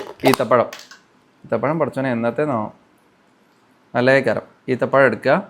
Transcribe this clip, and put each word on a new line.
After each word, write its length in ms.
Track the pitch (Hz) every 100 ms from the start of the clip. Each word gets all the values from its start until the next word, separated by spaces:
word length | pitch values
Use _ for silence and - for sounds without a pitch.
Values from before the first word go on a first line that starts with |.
| - - 135
ഈത്തപ്പഴം, 380 | 131 123 123 - - - - _ _ _ _
ഈത്തപ്പഴം 340 | - 113 127 160
പഠിച്ചോനെ 280 | 131 135 135 117
എന്നത്തേന്നോ 420 | 117 117 151 117 107 - _ _ _ _ _ _ _ _ _ _ _
നല്ല 240 | 123 127 135 120
കരം. 180 | 104 - _ -
ഈത്തപ്പഴം 340 | 123 127 135 131
എടുക്കുക, 260 | 101 131 165